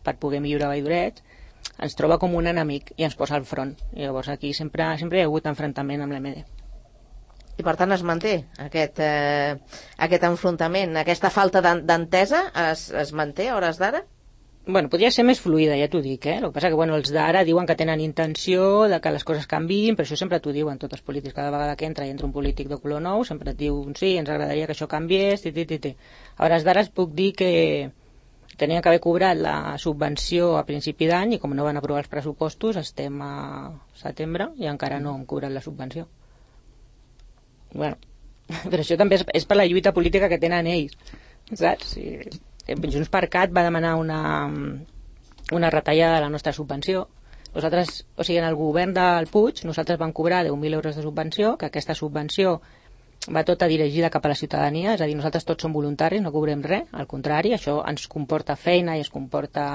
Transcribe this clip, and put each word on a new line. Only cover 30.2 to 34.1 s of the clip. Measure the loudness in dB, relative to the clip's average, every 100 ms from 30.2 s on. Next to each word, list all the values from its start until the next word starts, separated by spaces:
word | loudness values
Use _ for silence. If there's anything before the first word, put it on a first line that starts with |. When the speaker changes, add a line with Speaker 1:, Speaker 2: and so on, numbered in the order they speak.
| -2 2 2 2
Speaker 1:
a | 0
principi | -4 -6 0 2
d'any | 2 2 0
i |
com | -2 -2
no |
van | -2 -2
aprovar | -2 -4
els | -4
pressupostos, | -6 -6 -4 -4 -2 -2 -2
estem | -6 -8 -8 -8
a | -8 -8 -10 -10 -12 -14 -20 -14
setembre | -12